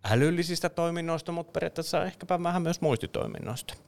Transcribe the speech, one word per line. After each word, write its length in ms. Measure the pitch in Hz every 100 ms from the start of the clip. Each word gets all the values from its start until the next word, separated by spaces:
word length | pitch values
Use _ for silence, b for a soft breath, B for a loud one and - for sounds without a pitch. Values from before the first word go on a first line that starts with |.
| -
älyllisistä 580 | 110 147 175 170 170 175
toiminnoista, 600 | - 170 170 165 165 156
mut 220 | 170 165
periaatteessa 520 | 160 170 - 165 175 185
ehkäpä 380 | - 180 180
vähän 180 | 175 175
myös 200 | 165 175
muistitoiminnoista. 920 | 160 123 - - - - - 123 - -